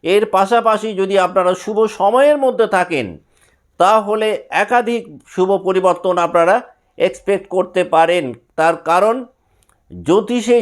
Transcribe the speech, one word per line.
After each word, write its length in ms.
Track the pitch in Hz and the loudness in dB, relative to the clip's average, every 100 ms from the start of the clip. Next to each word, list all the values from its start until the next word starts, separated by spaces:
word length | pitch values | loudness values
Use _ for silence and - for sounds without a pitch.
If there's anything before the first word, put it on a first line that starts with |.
এর 200 | 160 202 214 | 0 0 0
পাশাপাশি 600 | 190 196 233 226 214 214 | 0 2 0 0 -2 -4
যদি 220 | 190 190 196 | -4 -2 0
আপনারা 340 | 180 185 180 | 0 0 0
শুভ 240 | 185 - 214 214 | -2 -2 0 0
সময়ের 520 | - 196 240 285 294 | 0 0 4 4 2
মধ্যে 280 | 262 233 220 | 0 0 0
থাকেন, 400 | 190 175 151 107 78 _ _ _ _ _ _ | 0 0 -2 -6 -10 _ _ _ _ _ _
তাহলে 480 | 185 220 202 214 214 202 - | 2 2 0 -2 -2 -4 -4
একাধিক 520 | - - 247 226 233 180 147 _ | -4 0 0 0 -6 -8 -20 _
শুভ 240 | - 185 196 190 | -4 0 0 0
পরিবর্তন 480 | 190 185 180 277 262 | 0 0 0 -2 -2
আপনারা 380 | 170 170 170 220 247 _ _ - | 0 2 2 2 -2 _ _ -4
এক্সপেক্ট 480 | 185 185 - 196 190 | -4 -2 -4 -4 -4
করতে 340 | 185 185 185 | -4 -4 -4
পারেন। 400 | 180 160 165 180 139 117 _ - | 0 2 2 0 -4 -12 _ -2
তার 200 | 160 165 | -2 -2
কারণ 400 | 160 175 208 247 240 _ _ _ _ _ _ | -2 0 0 -2 -8 _ _ _ _ _ _
জ্যোতিষে 680 | 90 87 190 226 240 220 240 | -12 0 0 0 -4 0 0